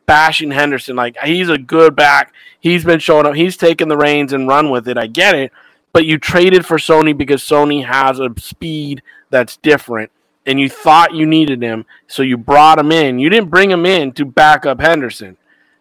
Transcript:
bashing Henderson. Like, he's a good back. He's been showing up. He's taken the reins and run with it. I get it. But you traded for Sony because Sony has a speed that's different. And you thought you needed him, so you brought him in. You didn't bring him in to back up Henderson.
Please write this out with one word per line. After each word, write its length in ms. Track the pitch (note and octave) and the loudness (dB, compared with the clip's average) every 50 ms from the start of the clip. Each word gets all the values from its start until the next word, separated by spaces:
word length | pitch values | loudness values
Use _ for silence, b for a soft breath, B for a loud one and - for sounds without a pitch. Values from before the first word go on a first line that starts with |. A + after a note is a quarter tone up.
| _ | _
bashing 440 | - D3+ D3+ D#3 D#3+ D#3 - D#3+ D3 | 0 2 4 2 2 0 -2 -6 -6
Henderson. 460 | C#3 C#3 D3 D3 C#3 B2+ - - B2+ | -4 -2 -2 -2 -4 -6 -8 -8 -6
Like, 200 | B2 B2 A#2+ A#2+ - C3+ | -6 -6 -6 -6 -8 -6
he's 280 | D3 E3 F3+ F#3 F3 | -4 -4 -2 -2 -2
a 80 | D#3+ C#3+ | -2 -4
good 360 | C3 A#2+ E3 D#3+ D#3+ D#3+ C#3+ | -4 -2 2 4 4 4 4
back. 360 | C#3+ D3 C#3+ C#3+ C#3 C3+ - b b b b b b | 4 2 2 2 2 0 -4 b b b b b b
He's 240 | - E3 F3 F3 D#3 | -2 -2 -2 0 0
been 140 | E3+ E3+ D#3+ | 0 0 0
showing 260 | - - D#3+ D3+ D3 | 2 2 2 2 2
up. 80 | D3 C#3+ | 2 0
He's 220 | D3+ E3+ F#3 F3+ - | 0 -2 -2 -2 0
taken 300 | - E3 E3 D3 F3 D#3 | 0 0 0 0 -2 -2
the 80 | D3+ | -2
reins 360 | D3 D3 D3 D3 D3 C#3+ C3 C#3 | 0 0 0 0 0 -2 -4 -4
and 160 | C3+ C3 C3 | -4 -2 0
run 220 | C3+ D3 D#3 D3 | 0 0 0 0
with 180 | C3+ B2 A2 B2 | -2 -4 -4 -6
it. 100 | B2 A#2 | -6 -6
I 80 | A2+ | -6
get 280 | A2 A2+ D#3 F3+ G3+ F#3 | -6 -2 -2 0 0 0
it. 180 | D3 C3+ B2+ b b b b b b b b - | 0 -4 -6 b b b b b b b b 0
But 140 | E3+ D#3+ | 0 0
you 120 | D#3+ D#3 D3+ | 0 -2 -4
traded 460 | - - - F3+ F3 F#3 F#3 F#3 E3+ | -4 -2 0 2 4 4 4 2 2
for 140 | - E3+ D#3 | 0 -4 -2
Sony 380 | - - E3 D#3 D#3 D#3 D3 | 0 2 2 4 4 2 0
because 260 | C#3 D3 C3 C#3+ B2+ - | -2 -2 -2 -2 -2 -2
Sony 420 | - D#3 D3 D3 D3 D3 C#3+ C3 | 0 0 0 2 0 -2 -4 -4
has 340 | A#2+ B2+ C3+ C3+ C3+ C3+ B2+ | -4 -2 0 0 0 -2 -2
a 100 | C3+ B2 A2+ - | -4 -8 -8 -10
speed 640 | - - - - - E3 D#3 D3+ D3 C#3+ C#3+ C3 - b b b b b | -16 -16 -16 -14 -12 -10 -10 -10 -10 -10 -12 -12 -14 b b b b b
that's 280 | - B2+ B2 A2 - - | -2 -2 -2 -2 -6 -4
different. 520 | - D#3 D3+ C#3 - - A#2+ A2 A2 - _ _ _ _ _ _ - | 0 0 0 0 0 -6 -8 -8 -10 -10 _ _ _ _ _ _ -6
And 120 | C#3 C3+ C3+ | -4 -2 -2
you 100 | C#3 C3+ | -2 -4
thought 460 | - - - D3+ D3+ E3 E3+ E3 E3+ | -4 -2 2 4 4 6 4 4 0
you 100 | D#3+ D#3 | -2 -2
needed 360 | D#3 D#3+ D#3+ D#3 D3 C3+ A#2+ A#2+ | 0 2 2 2 0 -2 -4 -6
him, 240 | A#2 A2+ A2+ A2 b b b b b | -6 -8 -8 -10 b b b b b
so 140 | - - C3+ | -6 -4 -2
you 140 | C3 B2 | -2 -2
brought 420 | A#2+ A#2 B2+ C#3+ C#3+ D3+ D#3+ D#3+ D#3 | -4 -2 2 4 6 6 6 4 4
him 120 | D3 D3+ | 2 2
in. 280 | D#3+ E3 D#3 C3+ B2+ B2 | 2 0 0 0 -2 -2
You 100 | C3 D#3+ | 0 2
didn't 200 | G3 A#3 G#3+ E3 | 2 2 0 0
bring 200 | D#3 F3+ G3 G3+ | 0 0 2 2
him 160 | F#3 E3+ E3+ | 0 0 0
in 260 | F3+ F#3+ F3 D3 C3+ B2 | 0 0 0 -2 -4 -6
to 100 | - C#3+ | -8 -8
back 420 | C3+ A#2+ - D3+ D3+ D3+ C#3+ - | -4 0 0 2 2 2 0 0
up 140 | D3 C3 A#2 | -2 -4 0
Henderson. 560 | C#3+ D#3+ E3 D#3 C3+ A#2 - - G#2+ F#2+ F#2 _ _ _ _ _ _ _ _ _ | 0 0 0 0 -2 -6 -10 -12 -18 -20 -20 _ _ _ _ _ _ _ _ _